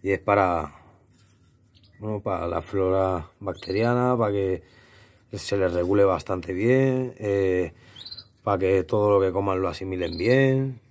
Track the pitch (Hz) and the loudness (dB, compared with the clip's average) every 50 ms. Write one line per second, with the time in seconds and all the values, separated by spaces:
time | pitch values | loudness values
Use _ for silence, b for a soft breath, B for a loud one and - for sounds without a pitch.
0 | - 95 98 90 - - 101 104 95 90 87 82 78 - b b b b b b | 0 -2 -2 -2 2 2 2 4 4 2 0 -2 -4 -6 b b b b b b
1 | b b b b b _ _ _ _ _ _ _ _ _ _ - _ _ _ - | b b b b b _ _ _ _ _ _ _ _ _ _ -20 _ _ _ -12
2 | 104 107 107 101 - 110 95 85 85 85 87 85 80 - - 98 92 92 95 95 | -8 -8 -8 -6 -4 -4 -4 -2 -4 -4 -4 -4 -6 -4 -2 0 0 2 2 2
3 | 95 95 92 87 78 - _ _ 101 98 87 - - - 95 104 113 120 123 123 | 2 0 0 -4 -6 -10 _ _ -8 -8 -8 -8 -8 -4 -2 0 0 2 2 2
4 | 123 123 127 117 113 104 101 101 98 95 92 - b b b b b b b b | 2 0 0 0 0 0 0 0 0 -2 -2 -4 b b b b b b b b
5 | b b b b b _ - 104 - - 101 101 95 90 85 87 90 90 101 101 | b b b b b _ -12 -10 -6 -4 -2 0 0 0 0 0 0 2 4 4
6 | 101 95 92 80 - - 95 92 90 - 92 90 107 120 127 131 135 135 131 127 | 4 4 4 0 -2 -4 -6 -6 -4 -6 -4 0 2 2 4 4 4 2 0 -2
7 | 131 123 - - 110 104 101 98 95 95 92 90 90 80 B B B B B B | -4 -6 -8 -6 -4 -2 0 0 2 2 2 0 -2 -4 B B B B B B
8 | B B B B B B _ _ _ 104 101 92 95 92 95 95 - - - 107 | B B B B B B _ _ _ -2 0 0 2 2 2 2 2 0 0 2
9 | 104 104 101 98 95 95 85 98 101 101 95 92 95 90 82 - 95 95 92 90 | 4 4 4 4 4 2 0 0 -2 0 -2 0 -2 -4 -4 -6 -8 -8 -4 -4
10 | 87 82 85 82 90 117 127 135 135 135 131 135 135 135 127 - _ _ | -4 -6 -4 -2 2 2 4 4 4 2 2 0 -2 -4 -8 -12 _ _